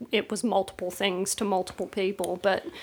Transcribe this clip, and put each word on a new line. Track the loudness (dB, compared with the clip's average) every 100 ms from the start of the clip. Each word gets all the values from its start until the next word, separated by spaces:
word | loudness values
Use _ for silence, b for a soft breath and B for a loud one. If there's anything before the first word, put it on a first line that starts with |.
| -2
it | 0 0
was | -2
multiple | 2 2 2 -2 -6
things | 0 0 0 0 0
to |
multiple | 2 2 0 -4 -4
people, | -2 0 0 -2 2
but | 2 2 0 B